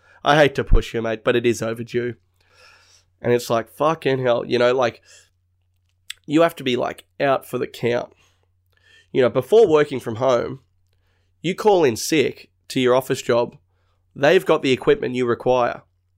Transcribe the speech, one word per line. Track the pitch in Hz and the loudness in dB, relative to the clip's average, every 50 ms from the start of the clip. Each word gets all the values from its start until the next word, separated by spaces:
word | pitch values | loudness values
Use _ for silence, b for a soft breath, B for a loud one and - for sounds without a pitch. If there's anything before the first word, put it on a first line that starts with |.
| b b b b b | b b b b b
I | 139 147 156 | 0 4 4
hate | 147 135 139 | 4 2 2
to | - 113 | -2 0
push | - - 151 143 - - | 4 4 2 2 2 -6
you, | 117 | -6
mate, | 113 113 113 110 - | -4 -4 -6 -4 -2
but | - 123 | 0 0
it | 120 120 | 0 2
is | 120 113 - | 0 -2 -2
overdue." | 113 113 113 117 117 117 - 120 117 123 120 _ _ _ _ _ b b b b b b b b b b b b b b _ _ | -4 -8 -8 -8 -10 -6 -6 -6 -6 -6 -10 _ _ _ _ _ b b b b b b b b b b b b b b _ _
And | - 117 123 | -2 0 0
it's | 120 120 - | 0 0 -2
like, | 120 117 113 - | -4 -4 -4 -6
"Fucking | - - 143 156 160 160 - 135 135 131 | -6 -2 0 0 0 0 -2 -2 -2 0
hell," | 127 123 117 123 - | 0 0 0 -2 -2
you | - 120 120 | -2 -2 0
know, | 123 123 127 | 2 2 2
like, | 135 123 117 - - b b b b b b b b _ _ _ _ _ _ _ _ _ _ _ _ _ - - _ _ | 2 0 -2 -4 -6 b b b b b b b b _ _ _ _ _ _ _ _ _ _ _ _ _ -20 -20 _ _
you | - 147 156 165 | -2 0 2 2
have | 165 - - | 2 0 -4
to | 139 | -6
be, | 131 123 | -4 -4
like, | 117 127 127 - - - _ _ - | -4 -4 -6 -8 -12 -18 _ _ -4
out | 143 143 135 131 - - | -2 -2 -2 -2 -4 -8
for | - 123 | -8 -8
the | 123 | -8
count. | - - - - 113 120 120 - - _ _ _ _ _ _ _ _ _ _ _ _ b b b b b b b b | -8 -10 -6 -4 -4 -4 -4 -6 -8 _ _ _ _ _ _ _ _ _ _ _ _ b b b b b b b b
You | - 135 127 | 0 0 0
know, | 117 | 2
before | - 135 127 - 208 226 233 175 | 2 -2 -2 2 4 6 6 6
working | 156 151 147 151 143 123 | 6 2 2 2 -2 -10
from | - 123 110 107 | -8 -8 -8 -2
home, | 131 135 127 117 80 80 - 135 _ _ _ _ _ _ _ _ _ _ _ _ _ _ _ _ | 0 0 0 0 0 -4 -10 -14 _ _ _ _ _ _ _ _ _ _ _ _ _ _ _ _
you | - 156 185 | -8 -8 -6
call | - - 214 202 180 160 | -2 2 2 4 4 4
in | 131 110 | 2 0
sick | 98 - - 165 156 120 - - - - _ _ _ _ - | -2 -4 -2 0 0 0 0 -2 -10 -20 _ _ _ _ -8
to | - 135 | -4 0
your | 127 123 123 | 2 2 2
office | 131 135 - 139 - - | 2 0 -2 -6 -8 -4
job, | - 120 120 120 - - - _ _ _ _ _ _ _ _ _ _ _ | -2 -2 -2 -2 -4 -8 -20 _ _ _ _ _ _ _ _ _ _ _
they've | - 143 143 175 190 180 | 0 2 4 4 4 4
got | - 160 151 | 2 0 0
the | - 139 | 2 0
equipment | 127 120 - - 147 143 - 127 127 | 0 0 2 0 0 0 0 -6 -4
you | 123 127 | -4 -2
require. | 120 117 - - 123 127 127 120 123 - - - _ _ _ _ _ _ | -2 -2 -2 0 -2 0 0 0 -2 -4 -8 -16 _ _ _ _ _ _